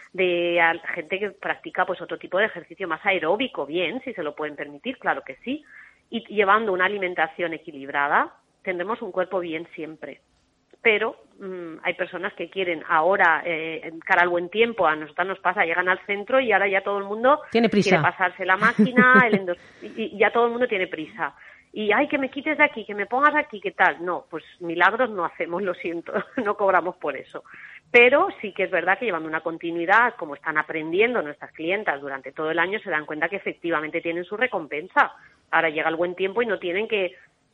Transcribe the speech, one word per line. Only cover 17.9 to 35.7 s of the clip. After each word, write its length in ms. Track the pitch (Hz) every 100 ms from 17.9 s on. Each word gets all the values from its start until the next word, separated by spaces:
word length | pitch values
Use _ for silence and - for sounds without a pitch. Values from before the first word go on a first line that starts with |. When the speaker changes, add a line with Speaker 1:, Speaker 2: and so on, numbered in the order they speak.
| 170
Speaker 1:
pasarse 420 | 165 - 180 - 185
la 120 | 190
máquina, 640 | 220 226 254 247 254 254
Speaker 2:
<laughs> 60 | 240
Speaker 1:
el 80 | 196
endos-, 220 | 180 175 - -
y, 340 | 214 - 214 202
y 20 |
ya 120 | 214
todo 140 | 233 240
el 60 |
mundo 160 | 233 247
tiene 200 | 196 180
prisa. 460 | 160 151 - 147 - - - _
Y, 200 | - 208
"Ay, 140 | 220 285
que 100 | 285
me 100 | 262
quites 280 | 285 311 294
de 60 | 294
aquí, 200 | 233 202
que 80 |
me 120 | 202 202
pongas 280 | 254 294
aquí, 280 | 294 285 202
¿qué 100 | 190
tal?". 320 | - 180 147
No, 220 | 180 151 -
pues 140 | 160 - -
milagros 500 | 170 165 185 233 240
no 140 | 196 165
hacemos, 380 | - 165 175
lo 100 | 190
siento, 380 | - 180 170 -
<laughs> 320 | 202 - - 208
no 100 | 208
cobramos 400 | 196 180 175 -
por 180 | 151 120
eso. 280 | - 151 - - - - _
Pero 380 | 240 247 285 392 -
sí 100 | 208
que 100 | -
es 80 | 185
verdad 280 | 180 170 190
que 60 | 240
llevando 240 | 165 160
una 120 | 160
continuidad, 720 | 170 165 170 170 170 220 240 226
como 200 | 160 143
están 220 | 160 156
aprendiendo 640 | 151 160 156 180 240 226
nuestras 300 | 147 143 -
clientas 480 | - 165 202 185 139
durante 300 | 139 135 131
todo 180 | 160 156
el 80 | 170
año, 180 | 175 214
se 100 | 202
dan 160 | 151 151
cuenta 240 | 156 170
que 80 | 196
efectivamente 640 | 196 - 170 151 156 160
tienen 240 | 170 170 175
su 100 | 208
recompensa. 800 | - 190 143 147 180 294 247 - - _ _
Ahora 180 | 160
llega 200 | 160